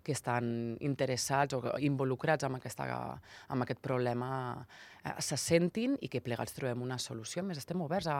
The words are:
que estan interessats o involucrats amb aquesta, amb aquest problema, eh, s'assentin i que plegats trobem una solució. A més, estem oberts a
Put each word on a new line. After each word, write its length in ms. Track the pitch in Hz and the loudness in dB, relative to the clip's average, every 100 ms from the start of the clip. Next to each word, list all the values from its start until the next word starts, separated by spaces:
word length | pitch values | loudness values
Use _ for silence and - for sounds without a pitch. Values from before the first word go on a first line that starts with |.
que 80 | - | -2
estan 640 | 135 - 120 120 117 117 113 | -2 2 2 2 0 -2 -2
interessats 720 | 147 135 131 123 - 139 143 | -2 0 2 2 2 4 4
o 80 | 131 120 - | 2 0 2
involucrats 680 | 143 135 131 127 165 156 | 2 2 2 2 2 2
amb 140 | 135 127 | 2 -2
aquesta, 260 | 123 - 131 123 123 - - - - | -6 -6 -2 -2 -4 -8 -12 -20 -4
amb 140 | 131 | -2
aquest 160 | 120 123 | 0 -2
problema, 500 | - 127 123 120 127 131 123 120 - - - - | -2 0 2 0 -2 -4 -4 -6 -10 -18 -20 -12
eh, 100 | - - | -8 -4
s'assentin 720 | - 139 - 170 175 220 247 277 | -2 -2 4 6 6 2 0 0
i 80 | - | -2
que 100 | 123 | -4
plegats 320 | 120 117 117 - | -2 -2 -2 -2
trobem 240 | 135 120 | -2 -2
una 160 | 127 123 | -2 -4
solució. 460 | - 117 110 175 | -4 -6 -6 -4
A 20 | 190 | -4
més, 160 | 151 | -6
estem 180 | - 175 | -4 -2
oberts 300 | 147 185 165 | 0 0 2
a 80 | 143 | 0